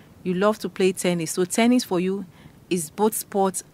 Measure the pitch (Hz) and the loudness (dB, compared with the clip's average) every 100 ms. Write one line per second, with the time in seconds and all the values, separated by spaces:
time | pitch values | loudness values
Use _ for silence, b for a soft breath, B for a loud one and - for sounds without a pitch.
0 | b b 180 180 208 214 185 - 190 190 | b b -6 0 0 0 -6 0 0 2
1 | 185 175 160 - 180 - 233 247 - 180 | -2 0 -2 -2 -2 2 4 2 2 -2
2 | 185 196 190 b b b - 175 151 - | 0 -4 -8 b b b -4 -4 -4 0
3 | 220 - - 202 190 - - | 0 0 -4 0 0 -2 -12